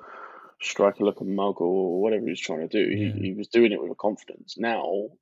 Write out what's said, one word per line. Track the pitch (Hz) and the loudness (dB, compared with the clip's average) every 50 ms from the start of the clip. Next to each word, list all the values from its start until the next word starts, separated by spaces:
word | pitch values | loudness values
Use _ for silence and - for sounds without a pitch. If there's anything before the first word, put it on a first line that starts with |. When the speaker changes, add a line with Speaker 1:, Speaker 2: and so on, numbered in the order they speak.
| - - - - - - - - - - - - | -12 -20 -18 -18 -18 -18 -18 -20 -20 -20 -16 -10
Speaker 1:
striker | - - - - 104 101 98 - 104 | -10 -6 0 4 4 4 4 4 0
look | 101 98 - | 0 0 0
a | 95 | -4
mug | 95 98 98 98 101 95 - | -4 -2 0 0 0 0 0
or | 87 87 92 95 95 90 87 92 | 0 0 2 2 0 0 0 0
whatever | 101 110 110 101 - | 2 2 2 0 -2
he | - | -4
was | 85 - | -6 -6
trying | - - 82 78 80 | -6 -6 -6 -6 -6
to | |
do. | 85 - 107 92 - | -2 0 0 2 2
Speaker 2:
Yeah. | 90 101 104 101 104 | 2 0 0 -2 -2
Speaker 1:
He, | 101 95 95 | -2 -4 -4
he | 95 | -4
was | 104 101 | -6 -4
doing | - - 117 117 110 | 2 6 6 6 6
it | 104 - | 4 0
with | - - | -4 -6
a | 101 | -6
confidence. | - - 104 104 - - - - - - - - | -2 -2 -2 -2 -4 -10 -18 -20 -20 -18 -16 -8
Now, | - 107 117 117 95 - - 92 101 104 120 - _ | -4 -2 -2 -2 -2 -2 -2 -2 -2 -4 -6 -10 _